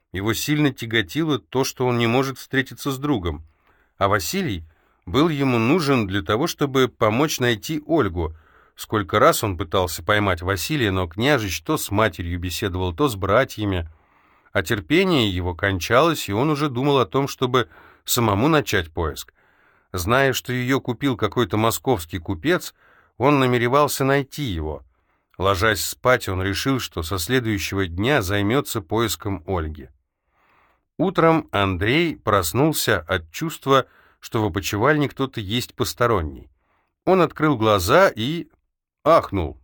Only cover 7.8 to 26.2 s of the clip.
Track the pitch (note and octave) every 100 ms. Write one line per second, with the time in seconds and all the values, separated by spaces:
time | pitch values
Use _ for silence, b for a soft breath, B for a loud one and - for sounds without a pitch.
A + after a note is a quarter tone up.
7.8 | - D#3+ G2+ F2 D#2 b b b b -
8.8 | - G#2+ F#2+ G#2 D3 - A2 E2+ E2 G2
9.8 | F2+ - E2 G#2 G2+ E2+ F2+ G2 - D3+
10.8 | G#2+ F#2 F2 G#2 C3 C#3 G2+ E2 - D#3
11.8 | - G2 A2 - F2 F2 F2+ - G2+ F#2
12.8 | F#2 E2+ C#3+ G2+ F#2+ A2+ C3 - G2+ F#2
13.8 | E2 b b b b b b G2 F2 G#2+
14.8 | - D#3+ F#3+ D3 G#2+ F2+ F2 F2 G2+ F#2+
15.8 | - A#2+ E3 D#3 - G2+ D3+ C#3+ D3+ B2
16.8 | C#3+ C#3 A#2 C#3 C#3 - B2+ B2+ - B
17.8 | B B - B2 A2+ G2 D3 D3+ - G2+
18.8 | E2 - D#2+ C2+ - b b b b b
19.8 | b F#2 F2 B2+ C#3 A#2 - B2 B2 C3+
20.8 | - A#2 C#3 A#2 G#2 B2 A2+ G#2+ A2+ -
21.8 | - F2 - F#2 F#2 F2+ C#3 F3 - b
22.8 | b b b - C3 C#3+ B2+ B2 A#2+ C#3
23.8 | D3 - C3+ C#3 C3 - C3+ E2+ D2+ C#2+
24.8 | - _ _ _ _ - F#2+ F#2 A2 G#2
25.8 | - - B2 B2+